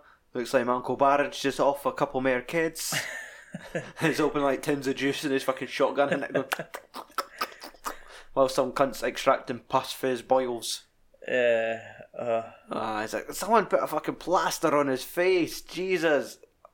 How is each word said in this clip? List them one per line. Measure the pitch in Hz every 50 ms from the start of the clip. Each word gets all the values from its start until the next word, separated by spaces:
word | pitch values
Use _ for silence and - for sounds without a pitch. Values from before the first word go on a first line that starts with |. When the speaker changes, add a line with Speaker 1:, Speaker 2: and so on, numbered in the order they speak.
| - - - _ _ _ _
Speaker 1:
Looks | 127 120 113 -
like | 131 120
my | 123 123
Uncle | 127 123 - 127
Barrett's | 123 139 139 139 147 143 127 - -
just | - 143 127 -
off | 139 135 143 - -
a | 131 127
couple | - 147 - - 131
more | 131 135 127 123 123
kids. | - - 170 160 165 160 - - - - 143
Speaker 2:
<laughs> | - - - - - - - - - - - - - - - 165 139 - - -
Speaker 1:
He's | - 160 131 -
open, | 156 143 - 147 143
like, | 139 131 131 -
tins | - 147 139 135
of | 135 135
juice | 131 131 139 139 - -
and | 151 135
his | 135 -
fucking | - 131 - 135 120
shotgun | - - 143 127 131 135 143 139 -
and | 143 135
it | - -
going | - 131 - - - 156 - - - - _ - - - - - - - - -
<laughs> | - - - - - - - - - - - - - - - - - - - -
while | 139 135 131
some | - - 135 127 120
cunt's | - 143 135 113 - -
extracting | 123 127 - - 135 131 120 - - 127 120
pus | - _ - 131 - - -
for | - - 135
his | 127 117
boils. | 113 - 131 131 131 123 120 117 113 - - - - _ _ _ _ _ _ _ -
Speaker 2:
Yeah, | - - 127 123 120 117 113 113 113 113 113 110 110 107 - - - - -
uh. | 123 120 113 113 113 117 - - _ -
Speaker 1:
Ah, | - 110 - 226 110 107
he's | 107 - -
like, | 107 - - -
"Someone | - - 190 226 226 190
put | - - - -
a |
fucking | - 156 151 - - 135
plaster | - - - 175 185 160 175 156 - - 156 151
on | 147 143 139
his | 131 123 -
face, | - - - 175 185 185 180 160 - - - -
Jesus." | - - 151 185 190 185 175 156 165 147 135 117 107 - - - _ _ _ _ -